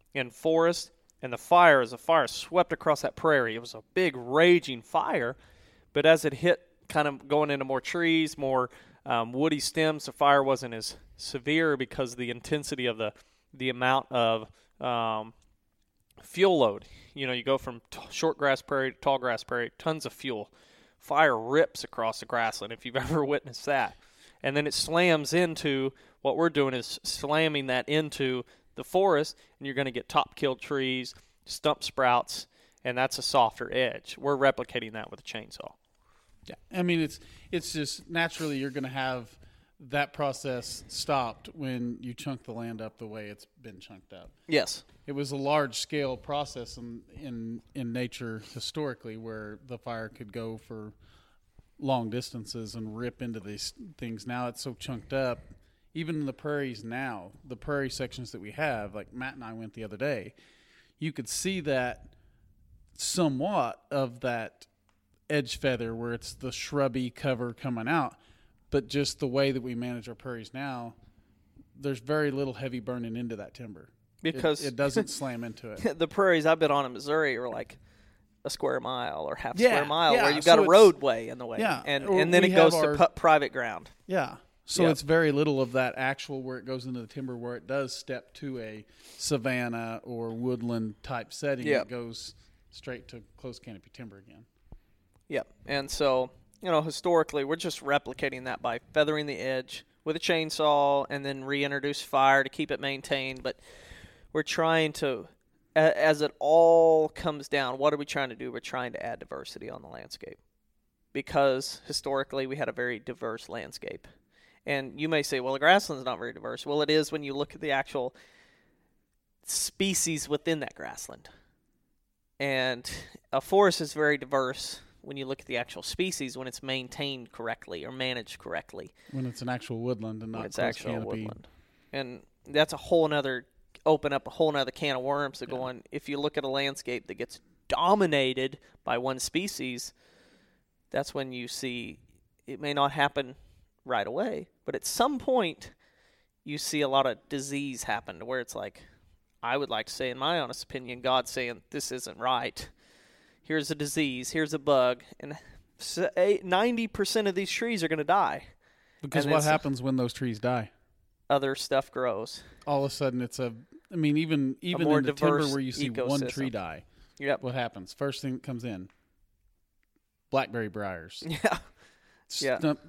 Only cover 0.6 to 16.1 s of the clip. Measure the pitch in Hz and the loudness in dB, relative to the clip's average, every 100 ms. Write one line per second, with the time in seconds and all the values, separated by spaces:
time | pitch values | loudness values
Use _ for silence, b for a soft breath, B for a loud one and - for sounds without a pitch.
0.6 | 165 170 - _ _ _ 131 117 - 175 | 4 2 -4 _ _ _ -10 -6 4 8
1.6 | 175 143 117 120 - 165 127 - - 175 | 10 10 6 -2 4 4 4 -2 -2 2
2.6 | 170 160 - 147 143 - 160 147 117 110 | 2 2 2 2 0 0 4 4 2 -2
3.6 | 117 110 - - 185 131 120 143 175 175 | -8 -14 -6 0 0 0 0 6 8 6
4.6 | - 123 - 160 - 196 120 135 b b | 4 -10 -4 -2 0 0 -2 -6 b b
5.6 | b b b 143 151 160 156 135 175 170 | b b b 4 8 8 6 0 2 2
6.6 | _ _ - 160 147 139 139 147 151 143 | _ _ -4 0 0 -2 0 2 2 0
7.6 | 135 135 - 175 170 160 156 147 139 131 | -2 -2 -2 0 2 4 2 -2 0 2
8.6 | 123 B B B - 120 117 127 156 151 | 0 B B B -2 0 0 0 2 2
9.6 | - - 156 151 - - 143 143 135 127 | -2 0 0 0 -4 4 6 8 6 2
10.6 | 127 113 107 - - - - 139 123 156 | -2 -8 -8 -12 -18 -16 -10 -6 0 2
11.6 | 165 139 127 - 127 123 120 117 - 151 | 2 0 -2 -4 -4 -4 -6 -6 -4 -4
12.6 | 143 131 123 110 110 - b b b 139 | -4 -4 -2 -2 -4 -6 b b b -6
13.6 | 127 123 127 135 - 127 113 113 107 b | -4 0 2 2 2 2 2 2 -4 b
14.6 | b - 127 117 113 110 110 - _ _ | b -8 -4 -2 0 -2 -6 -16 _ _
15.6 | _ _ _ _ _ | _ _ _ _ _